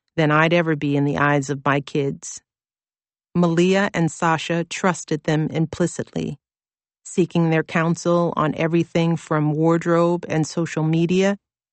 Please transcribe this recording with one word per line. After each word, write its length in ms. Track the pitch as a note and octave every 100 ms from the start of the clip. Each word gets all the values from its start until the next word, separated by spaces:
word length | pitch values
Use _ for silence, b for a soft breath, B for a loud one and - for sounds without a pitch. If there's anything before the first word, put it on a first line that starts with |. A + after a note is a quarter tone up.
| _
than 160 | - D3+
I'd 220 | D3+ D#3+
ever 240 | E3+ D#3+ D3+
be 180 | D3
in 120 | C#3+ C#3+
the 100 | C#3
eyes 320 | C#3+ D3 C#3
of 160 | C#3
my 160 | C#3 C#3
kids. 600 | C#3 D#3 C#3 D#3+ - - _ _ _ _ _ _ _ _ _
Malia 540 | E3+ F3 E3 F3+ F#3+ G3+
and 180 | - E3
Sasha 500 | - E3+ D#3+ - E3+
trusted 600 | E3+ - F#3+ E3+ - D#3
them 240 | - D#3 D#3
implicitly, 880 | D3 D#3+ - F3 - - - D#3 D3 _ _ _ _ _ _
seeking 460 | - - E3+ F3 E3
their 140 | D#3+
counsel 720 | D#3+ F3 E3 E3+ F3 F3 E3+ -
on 180 | D#3 -
everything 600 | D#3+ E3+ E3 F3 E3 E3
from 380 | - D#3 D3+
wardrobe 720 | D3 D#3+ E3 E3+ E3+ E3+ F3 -
and 180 | D#3+ D#3
social 360 | - E3 -
media 560 | D#3 D#3+ E3+ F#3 G3 G3+ _ _ _